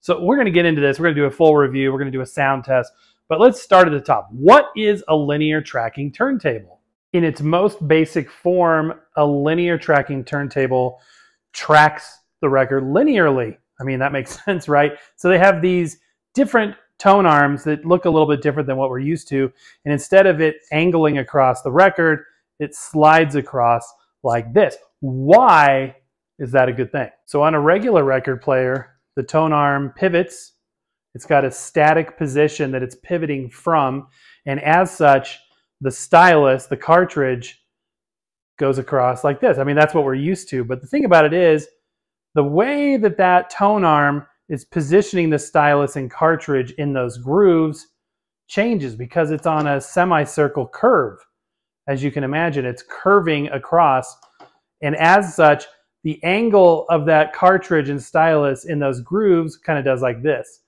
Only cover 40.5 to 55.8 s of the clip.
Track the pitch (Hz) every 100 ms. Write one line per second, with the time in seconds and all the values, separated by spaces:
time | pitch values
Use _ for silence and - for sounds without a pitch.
40.5 | 131 117 131 - 285 262 170 151 170 170
41.5 | 156 151 _ _ _ _ _ _ 151 143
42.5 | 156 240 285 285 269 208 - 185 180 180
43.5 | - 202 214 175 151 143 143 - _ _
44.5 | 143 - 170 143 185 202 185 165 147 -
45.5 | 160 147 147 143 143 131 - 160 160 -
46.5 | 135 123 139 143 135 123 120 123 170 196
47.5 | 165 160 151 - _ _ _ _ _ _
48.5 | - 226 214 135 110 123 175 151 151 165
49.5 | 156 151 139 - 180 180 165 143 - 143
50.5 | 143 120 - 233 208 120 92 _ _ _
51.5 | _ _ _ - 135 139 147 135 151 170
52.5 | 143 127 120 - - 190 202 165 151 147
53.5 | 139 - 165 156 131 127 - _ _ -
54.5 | _ _ _ 147 151 165 196 190 165 156
55.5 | 147 - _